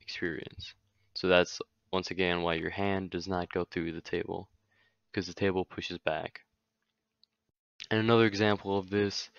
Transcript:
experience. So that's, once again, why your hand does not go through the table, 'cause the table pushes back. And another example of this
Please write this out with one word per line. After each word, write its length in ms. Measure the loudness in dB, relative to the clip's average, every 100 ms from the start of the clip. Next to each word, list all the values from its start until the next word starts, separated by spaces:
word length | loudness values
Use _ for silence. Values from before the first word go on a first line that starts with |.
experience. 720 | -12 -6 -4 -6 -10 -14 -16 -18 _ _ _
So 140 | -4 6
that's, 340 | 6 6 0 -12 _ _
once 200 | -4 -2
again, 300 | 0 2 2
why 140 | 0 0
your 140 | -2
hand 400 | -2 0 0 -2
does 180 | -6 -2
not 240 | -4 -2
go 140 | -4 -4
through 260 | -4 -4
the 100 | -6
table, 480 | -6 -4 -4 -8 -10 _ _ _ _ _ _
'cause 140 | -6 -6
the 60 |
table 320 | 0 0 2 -2
pushes 320 | -6 -8 -4
back. 480 | -4 -4 -6 -12 -20 _ _ _ _ _ _ _ _ _ _ _ _ -20 -2
And 80 | 2
another 280 | 6 6 6
example 500 | 4 2 2 0 -2
of 120 | 0
this 400 | 0 0 -2 -10